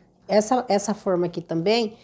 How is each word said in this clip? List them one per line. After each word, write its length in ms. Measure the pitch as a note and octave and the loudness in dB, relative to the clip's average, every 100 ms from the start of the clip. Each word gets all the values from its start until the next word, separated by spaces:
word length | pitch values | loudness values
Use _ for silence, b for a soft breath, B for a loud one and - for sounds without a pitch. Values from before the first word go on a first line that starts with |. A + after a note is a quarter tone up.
| b _ - | b _ -2
essa, 400 | G3 G#3+ B3+ B3 | 0 2 0 2
essa 240 | G3+ - | 0 0
forma 320 | G3+ - F3+ | -2 -2 0
aqui 160 | F3+ F3 | -2 -6
também, 560 | E3 E3 E3+ A3+ A3 A3 | -6 -2 0 0 0 -6